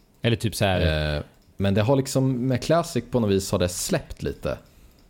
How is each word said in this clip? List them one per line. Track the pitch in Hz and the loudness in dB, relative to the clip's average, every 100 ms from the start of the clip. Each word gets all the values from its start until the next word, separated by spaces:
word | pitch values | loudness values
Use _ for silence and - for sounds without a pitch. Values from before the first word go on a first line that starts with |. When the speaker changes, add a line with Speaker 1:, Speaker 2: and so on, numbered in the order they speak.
| _ _ | _ _
Speaker 1:
Eller | 117 113 | -2 0
typ | 107 - | -2 0
så | 101 | 0
här. | 90 85 78 76 73 | 2 2 2 0 -2
Speaker 2:
Eh, | - _ _ - | -6 _ _ -4
men | 98 | 0
det | 98 | 2
har | 104 139 | 2 2
liksom, | - 139 131 127 131 | 2 0 0 0 0
med | 123 | -2
Classic | - 165 165 123 - | 2 0 2 -4 -2
på | 123 | 0
något | 104 | 2
vis | 98 - | 2 2
har | 92 | 0
det | 87 | 0
släppt | - - - - - | -2 -2 -4 -4 -8
lite. | - - - - - - - _ - | -8 -6 -6 -6 -10 -20 -20 _ -12